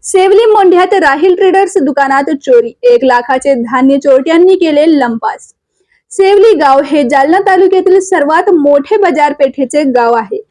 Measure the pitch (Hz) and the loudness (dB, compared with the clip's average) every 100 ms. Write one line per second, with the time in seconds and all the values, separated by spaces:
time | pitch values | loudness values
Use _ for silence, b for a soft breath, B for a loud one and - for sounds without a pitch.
0 | - 381 370 403 453 427 381 349 370 392 | -4 -2 2 2 2 2 2 2 0 0
1 | 302 285 359 359 381 370 392 392 285 294 | 0 0 0 0 0 0 0 -2 -2 -2
2 | 277 277 285 294 - 240 233 - 247 240 | -2 -2 -2 -6 0 0 0 -2 0 2
3 | 262 240 240 262 277 269 233 254 269 277 | 2 -2 -2 -4 -2 -4 -2 0 0 0
4 | 285 262 277 330 359 381 339 294 311 302 | 2 0 2 2 2 2 2 0 2 0
5 | 240 226 220 - - _ _ _ _ _ | -2 -4 -8 -10 -18 _ _ _ _ _
6 | _ - 381 403 440 349 285 269 285 294 | _ -2 2 4 2 2 2 0 0 -2
7 | 262 277 277 359 392 370 370 370 370 381 | 0 0 0 0 0 0 2 0 2 0
8 | 381 359 285 320 381 359 285 285 277 427 | 0 -2 0 -2 0 0 2 0 0 0
9 | 381 302 294 294 269 269 262 294 294 247 | 0 0 -2 -2 -4 -2 -2 0 -2 0
10 | 233 233 208 214 - | 0 -2 -4 -10 -14